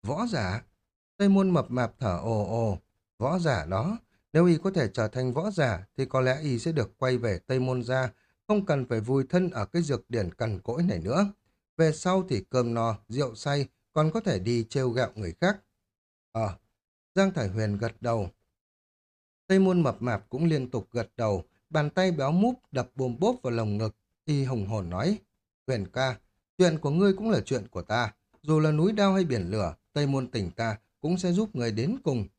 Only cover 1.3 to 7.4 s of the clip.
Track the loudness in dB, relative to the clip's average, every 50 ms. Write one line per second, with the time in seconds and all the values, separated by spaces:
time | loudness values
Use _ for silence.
1.3 | 6 6 6 4 2 2 0 0 -2 -2 -2 -2 -4 _ -2 -2 -2 -2 -2 -2
2.3 | 0 0 0 -2 0 0 0 0 -2 -4 _ _ _ _ _ _ _ _ -2 0
3.3 | 0 0 2 2 0 0 -2 -2 -2 0 0 -2 -4 -6 _ _ _ _ _ _
4.3 | 4 4 6 6 4 4 2 -2 0 0 -2 0 0 -2 -2 -2 -2 -2 -2 -2
5.3 | -2 -2 -4 -2 0 0 0 0 0 -4 -6 _ _ -6 -6 -2 0 0 2 2
6.3 | 0 0 -2 -2 -2 -2 -2 -2 -2 -2 -2 -4 _ _ 0 0 0 0 0 -2
7.3 | -2 -2